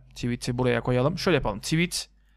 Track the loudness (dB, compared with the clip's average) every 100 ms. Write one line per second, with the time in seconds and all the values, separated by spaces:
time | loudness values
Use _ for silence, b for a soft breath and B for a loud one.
0 | -10 -8 -4 -4 -2 0 2 2 2 2
1 | 2 0 2 2 0 -4 -2 0 0 -2
2 | -10 _ _